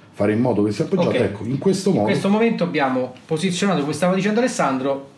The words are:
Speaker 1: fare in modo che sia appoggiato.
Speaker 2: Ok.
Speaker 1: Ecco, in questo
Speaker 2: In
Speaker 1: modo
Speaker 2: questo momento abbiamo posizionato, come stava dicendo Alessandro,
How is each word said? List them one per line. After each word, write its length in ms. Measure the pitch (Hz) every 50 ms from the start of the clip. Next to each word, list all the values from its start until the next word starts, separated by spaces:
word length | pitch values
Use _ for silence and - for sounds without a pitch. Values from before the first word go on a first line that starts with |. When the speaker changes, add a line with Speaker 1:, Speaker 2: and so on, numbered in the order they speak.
| - -
Speaker 1:
fare 220 | - - 104 104 107
in 60 | 110
modo 240 | 127 127 107 98 104
che 80 | 110
sia 140 | 107 - 156
appoggiato. 240 | - 196 180 - 117
Speaker 2:
Ok. 60 | -
Speaker 1:
Ecco, 300 | - 113 98 101 - 104
in 140 | 113 135 135
questo 300 | - 196 185 - - 202
Speaker 2:
In 60 | 170 113
Speaker 1:
modo 100 | 104 110
Speaker 2:
questo 220 | 190 151 - 196
momento 340 | 208 214 233 233 - - 175
abbiamo 500 | 139 139 151 139 131 127 127 127 123 - - -
posizionato, 580 | - 165 151 175 190 175 - 202 196 180 147
come 120 | 139 147 151
stava 220 | - 185 180 190
dicendo 240 | 190 185 208 214 233
Alessandro, 720 | 254 247 - - 156 139 131 127 131 139 139 139 - - -